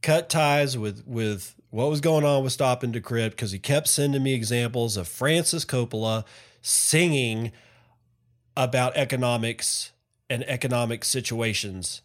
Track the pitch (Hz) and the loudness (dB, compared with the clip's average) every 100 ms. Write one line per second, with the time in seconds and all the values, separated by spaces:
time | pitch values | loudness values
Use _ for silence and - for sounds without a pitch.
0 | - 160 170 156 147 143 143 127 107 104 | 4 2 2 2 4 4 2 -2 -4 -6
1 | - 117 110 104 - - _ 110 139 151 | -8 -4 -2 -2 -8 -18 _ -2 0 2
2 | 156 156 147 143 131 - 135 123 127 117 | 4 4 4 2 0 0 2 2 -2 -4
3 | - 117 110 - 104 95 - 143 147 - | -2 -2 -2 -2 -6 -6 0 0 2 2
4 | 143 139 135 131 107 120 120 120 117 101 | 2 2 0 0 0 0 0 0 -2 -2
5 | 85 - 135 165 170 170 - 127 117 110 | -6 -2 2 2 2 -2 -2 -2 -2 -2
6 | 110 110 110 - - _ - - - 156 | 0 -2 -4 -16 -20 _ -2 0 4 4
7 | 175 143 123 110 113 - _ _ _ _ | 4 4 0 -2 -4 -8 _ _ _ _
8 | _ _ _ _ _ - 127 127 127 - | _ _ _ _ _ -2 0 2 2 0
9 | 135 131 123 117 113 117 - - - _ | 0 0 0 0 -2 -2 -4 -4 -6 _
10 | _ _ _ 120 127 123 131 123 117 113 | _ _ _ -6 -4 -4 0 0 0 -2
11 | - 131 117 113 113 104 104 92 87 - | -2 -2 -2 -2 0 -2 -4 -8 -10 -10